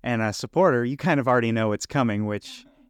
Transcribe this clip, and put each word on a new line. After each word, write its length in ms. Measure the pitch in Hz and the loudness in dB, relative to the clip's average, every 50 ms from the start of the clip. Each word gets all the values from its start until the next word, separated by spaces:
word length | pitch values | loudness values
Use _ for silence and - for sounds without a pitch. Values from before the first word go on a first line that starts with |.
| - | -4
and 140 | 123 123 113 | -4 -2 -2
a 100 | 110 107 | -2 -2
supporter, 540 | 104 - - - _ 165 190 180 135 120 120 | -4 -6 -10 -4 _ 2 4 4 4 2 0
you 100 | 120 139 | -2 -4
kind 240 | 143 - 175 160 143 | -2 0 0 2 2
of 80 | 123 | 2
already 240 | 131 123 123 117 113 | 2 2 2 2 2
know 160 | 117 113 110 | 0 0 0
what's 180 | 107 104 104 - | 0 -2 -4 -6
coming, 400 | - - 143 131 117 104 104 107 | -4 -2 0 0 0 0 -2 -2
which 400 | 107 104 101 - - - - - _ _ _ _ _ | -4 -4 -6 -8 -12 -20 -20 -20 _ _ _ _ _